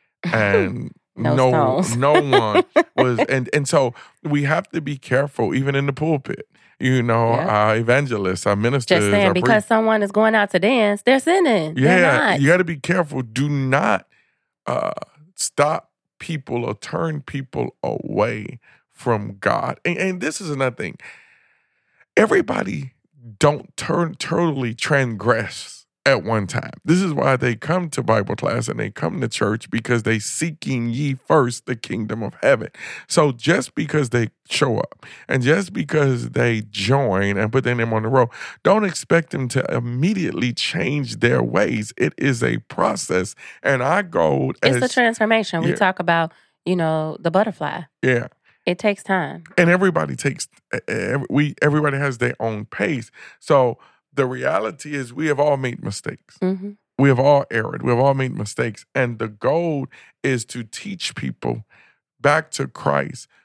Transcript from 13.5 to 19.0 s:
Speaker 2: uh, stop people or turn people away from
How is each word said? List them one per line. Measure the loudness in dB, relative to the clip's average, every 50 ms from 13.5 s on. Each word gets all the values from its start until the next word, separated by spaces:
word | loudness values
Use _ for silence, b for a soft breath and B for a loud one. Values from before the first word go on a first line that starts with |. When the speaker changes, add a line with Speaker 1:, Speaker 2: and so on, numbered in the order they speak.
| 0 0 0 2 2 2 2 2 0 0 -2 _ _ _ _ _ _ _ _ _ _ _ -8
Speaker 2:
uh, | -4 -4 -2 -2 -4 -6 -8 -14 _ _ _ -20 _ _
stop | -8 -8 -6 0 0 2 2 2 -4 _ _ _ _ _ _ _ _
people | -10 -8 -8 -8 -6 -4 -4 -4 -4
or | -4 -6
turn | -8 -10 -8 -4 -4 -4 -4 -4 -6
people | -10 -8 -10 -10 -10 _ -6 -6 -6 -6 _ -8
away | -6 -6 -4 -4 -6 -4 -2 0 0 0 -2 -6 -10 -12 -14 -16 b b b b b b
from | _ _